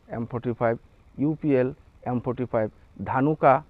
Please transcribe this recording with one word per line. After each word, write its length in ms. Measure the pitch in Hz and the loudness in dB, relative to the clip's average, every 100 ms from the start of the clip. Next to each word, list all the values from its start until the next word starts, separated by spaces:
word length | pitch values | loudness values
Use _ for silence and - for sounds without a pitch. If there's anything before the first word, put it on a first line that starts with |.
| - | -12
এম 160 | 113 117 | -8 -6
ফোর্টি 260 | 120 123 | -6 -4
ফাইভ, 240 | 117 120 120 - _ - - | -2 0 -2 -6 _ -16 -4
ইউপিএল 560 | 139 156 156 131 127 143 - - | -4 -2 2 2 2 -2 -16 -12
এম 180 | - 123 | -6 -4
ফোর্টি 240 | 120 123 | -4 -4
ফাইভ, 260 | 123 117 110 - - - | -2 -2 -2 -6 -20 -12
ধানুকা 580 | 98 131 139 156 151 135 156 | -4 0 0 2 4 4 2